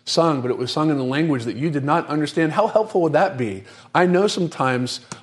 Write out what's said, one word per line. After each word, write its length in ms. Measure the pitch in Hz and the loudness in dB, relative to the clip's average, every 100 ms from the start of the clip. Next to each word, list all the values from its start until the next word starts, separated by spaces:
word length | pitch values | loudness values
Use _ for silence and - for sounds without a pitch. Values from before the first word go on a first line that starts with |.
sung, 360 | - - 165 143 | -4 0 2 2
but 120 | 123 | -2
it 40 | 123 | -2
was 140 | 123 | -4
sung 200 | 151 156 | -2 0
in 80 | 143 | 0
a 40 | |
language 400 | 127 139 165 135 | 0 0 0 0
that 140 | 117 104 | -2 -4
you 120 | 160 | -2
did 160 | 147 | -2
not 220 | 135 165 156 | 0 0 0
understand. 460 | 151 147 - 160 | -2 -2 0 0
How 160 | 139 214 | 2 2
helpful 340 | 220 214 190 | 2 2 0
would 120 | 165 | 2
that 220 | 147 185 139 | 2 2 0
be? 280 | 113 95 - - - | -6 -6 -12 -20 -4
I 140 | 160 180 | 2 4
know 220 | 180 202 | 4 2
sometimes 720 | 202 170 - 131 123 123 - - - | 0 -4 -2 0 0 -2 -6 -14 -12